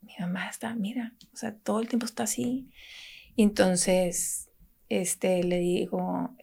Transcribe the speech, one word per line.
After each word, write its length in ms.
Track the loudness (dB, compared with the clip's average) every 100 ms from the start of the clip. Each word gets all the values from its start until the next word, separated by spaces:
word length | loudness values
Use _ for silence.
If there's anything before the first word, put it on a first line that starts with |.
"Mi 120 | -20 -8
mamá 280 | -6 -4 -6
está, 260 | -8 -8 -4
mira, 380 | -4 -6 -8 -12 -20
o 40 | -10
sea, 180 | -10 -6
todo 240 | -2 -2
el 80 | 0
tiempo 180 | -2 -4
está 180 | -4
así". 460 | -4 -2 -2 -4 -8 -18 -20 -18 -18 -20 -4 4
Y 60 |
entonces, 1080 | 4 6 4 4 4 4 4 0 -4 -6 -10 _ -20 _ _
este, 540 | -2 0 0 2 2
le 140 | 2 2
digo, 760 | 2 2 0 -2 -2 -2 -4 0